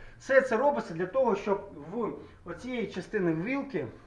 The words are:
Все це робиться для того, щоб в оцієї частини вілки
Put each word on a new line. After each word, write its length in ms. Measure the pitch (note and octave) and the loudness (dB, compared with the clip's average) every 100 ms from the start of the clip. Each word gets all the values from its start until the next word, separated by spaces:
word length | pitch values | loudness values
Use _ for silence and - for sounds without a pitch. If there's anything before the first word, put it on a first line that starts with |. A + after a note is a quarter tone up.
| - - | -18 -14
Все 220 | - C4+ | 4 6
це 160 | C4+ A3 | 6 4
робиться 360 | C#4+ A#3 - | 4 2 -2
для 120 | E3 F#3 | -4 0
того, 300 | C4+ A#3+ G3+ | 2 4 2
щоб 360 | G#3+ F#3+ - D3+ D#3 | 0 -2 -2 -12 -8
в 220 | A#3 G#3+ - - - - | -4 -4 -6 -14 -16 -14
оцієї 420 | D#3+ B3 B3 G3 | -12 -8 -6 -4
частини 460 | F#3 - G#3 F3 | -6 -4 0 0
вілки 540 | D#3+ G#3+ C#4 G3 E3+ A#2 - | 0 -2 -2 -2 -6 -6 -10